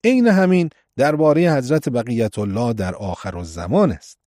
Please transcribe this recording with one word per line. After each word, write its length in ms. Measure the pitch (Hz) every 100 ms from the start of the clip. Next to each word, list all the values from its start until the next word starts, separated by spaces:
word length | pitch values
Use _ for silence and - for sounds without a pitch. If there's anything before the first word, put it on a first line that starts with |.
«عین 220 | 226 254 240
همین 440 | 190 185 185 165 - _ -
دربارهٔ 600 | 139 151 156 147 175 147
حضرت 320 | 127 156 143
بقیت 500 | 120 117 117 110 -
الله 340 | 104 98 120
در 220 | 110 92
آخر 420 | 90 98 87 98 87
الزمان 540 | 85 80 87 165 185
است.» 260 | 82 - - _